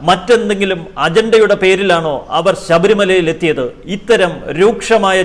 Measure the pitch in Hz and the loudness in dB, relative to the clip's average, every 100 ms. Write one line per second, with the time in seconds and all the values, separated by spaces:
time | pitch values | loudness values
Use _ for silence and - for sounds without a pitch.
0 | 151 185 202 226 208 202 196 185 160 - | -2 -2 2 0 0 -2 -2 -4 -8 -4
1 | 156 170 220 220 214 202 185 190 196 170 | 0 0 2 4 4 2 2 2 2 0
2 | 160 135 - 151 175 190 - 170 196 208 | 0 -6 -4 -2 0 -2 0 2 2 2
3 | 196 185 160 160 170 143 123 - - 208 | 2 0 0 -2 -2 -2 -4 -8 -10 -8
4 | - 214 180 147 - 143 202 233 - 226 | 0 0 0 -4 -8 0 0 0 -2 0
5 | 196 185 | 2 0